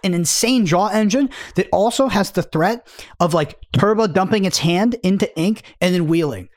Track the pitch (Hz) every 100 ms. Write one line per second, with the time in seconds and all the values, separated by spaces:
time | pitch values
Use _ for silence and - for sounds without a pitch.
0 | 190 175 165 - 233 254 185 175 208 214
1 | 214 247 269 - - - 196 175 220 -
2 | 269 208 190 - - 156 180 240 - -
3 | - - 175 165 147 - - - 202 220
4 | 220 170 190 214 190 - 165 175 233 233
5 | 185 196 - - 175 220 - - 180 180
6 | 160 165 151 101 90